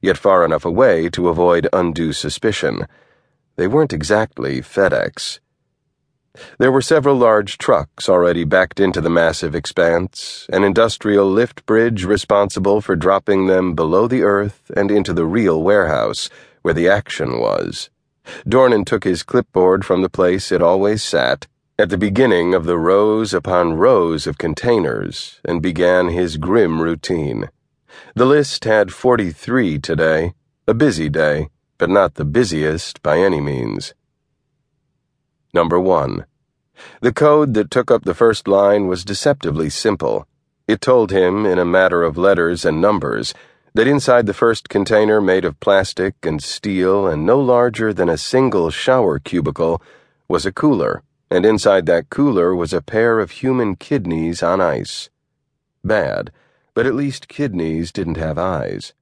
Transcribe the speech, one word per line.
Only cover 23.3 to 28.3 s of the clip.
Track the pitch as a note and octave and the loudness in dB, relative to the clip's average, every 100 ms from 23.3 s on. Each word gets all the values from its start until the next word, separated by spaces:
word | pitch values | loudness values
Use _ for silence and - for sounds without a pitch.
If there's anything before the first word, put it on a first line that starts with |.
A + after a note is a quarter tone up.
upon | F#2 D#2 F2+ E2+ | -4 0 0 0
rows | D#2+ G#2+ A#2+ E2+ D#2+ D2+ | 2 2 4 2 -2 -6
of | D2 | -6
containers, | E2+ D#2 A#2+ A#2 D#2+ A1+ G1+ - - - | -6 -4 -2 0 0 -4 -8 -12 -18 -16
and | - E2+ | -8 -4
began | E2+ E2 F2 F2+ F2+ | -4 0 2 2 0
his | E2+ F2+ D#2 | -2 -4 -4
grim | E2+ A2 F#2+ D#2+ | -2 0 0 0
routine. | E2 E2 - F2+ D2 A1+ G1+ _ _ _ _ - - | -2 -4 -4 -4 -4 -6 -10 _ _ _ _ -20 -14
The | - | 0
list | B2 | 4